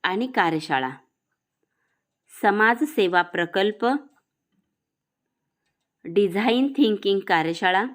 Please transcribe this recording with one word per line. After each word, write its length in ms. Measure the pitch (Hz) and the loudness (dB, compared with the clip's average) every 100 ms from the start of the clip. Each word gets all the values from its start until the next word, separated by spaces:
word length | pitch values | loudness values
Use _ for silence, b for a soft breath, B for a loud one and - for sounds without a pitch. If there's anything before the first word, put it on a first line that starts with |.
आणि 220 | 180 190 254 | -4 -2 -2
कार्यशाळा, 640 | 247 175 160 - 135 131 135 _ _ _ _ _ _ _ _ _ _ _ _ _ - | 0 0 -2 -2 -2 -2 -8 _ _ _ _ _ _ _ _ _ _ _ _ _ -4
समाजसेवा 800 | 214 202 220 240 302 - 185 175 | 0 4 2 2 0 0 2 2
प्रकल्प, 640 | 175 170 170 196 202 208 233 285 - _ _ _ _ _ _ _ _ _ _ _ _ _ _ _ _ _ _ _ | 0 -2 -2 0 0 0 -2 -2 -6 _ _ _ _ _ _ _ _ _ _ _ _ _ _ _ _ _ _ _
डिझाईन 680 | - 175 202 185 226 247 277 269 | -4 0 0 0 0 0 0 2
थिंकिंग 440 | 220 202 202 196 | 0 2 0 -2
कार्यशाळा 640 | 190 170 160 170 185 190 247 | 0 0 0 -2 0 0 -2